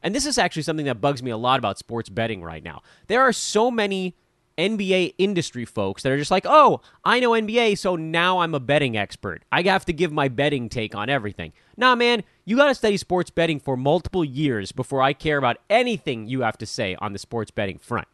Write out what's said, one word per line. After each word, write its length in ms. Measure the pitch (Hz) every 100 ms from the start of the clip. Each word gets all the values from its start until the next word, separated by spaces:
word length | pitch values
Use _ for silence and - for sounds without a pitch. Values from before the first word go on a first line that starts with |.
and 120 | 170
this 120 | 226 294
is 100 | 254
actually 260 | 180 -
something 240 | 151 156 143
that 140 | 117
bugs 220 | 143 143
me 80 | 127
a 60 | 113
lot 200 | 120 131
about 200 | 113 98
sports 320 | - 117 113
betting 320 | 101 113 107
right 200 | 85 80
now. 200 | 78 73 _ _ _
There 160 | 226
are 100 | 262
so 380 | 220 - 208 240
many 460 | 233 208 190 185 - _ _ _ -
N 180 | 180 220
B 180 | 196
A 100 | 185 175 -
industry 480 | 190 190 - 120
folks 380 | 117 - 98 98
that 100 | 135
are 60 | 139
just 120 | 147
like, 140 | 190 180
"Oh, 360 | 294 269 147 - _
I 160 | 170 233
know 120 | 247
N 140 | 226 214
B 120 | 226
A, 160 | 226
so 220 | 202 202 180
now 440 | 160 165 180 185
I'm 140 | 170
a 60 | 156
betting 340 | 123 147 139
expert. 480 | 110 98 - 104 80 _
I 120 | 139
have 240 | 175 165 -
to 60 |
give 200 | 156 175
my 160 | 151 139
betting 400 | 117 143 143 120
take 260 | 127 110
on 140 | - 107
everything." 460 | 139 104 95 82 - _ -
Nah, 160 | 254
man, 300 | 247 240 240 - _
you 120 | - 233
gotta 180 | 285
study 240 | 262 220 202
sports 320 | - 180 170
betting 280 | - 165 147
for 160 | -
multiple 480 | 127 135 170 - 190
years 480 | 156 127 151 117 95
before 300 | - 127 135
I 140 | 135
care 240 | 143 156 147
about 180 | 131 117 _
anything 560 | 214 247 208 - 117 110
you 160 | 131
have 160 | 120 -
to 80 | 110
say 280 | - 107 92
on 180 | 104
the 40 | 101
sports 320 | - 117 107
betting 280 | - 101 82
front. 300 | - 117 -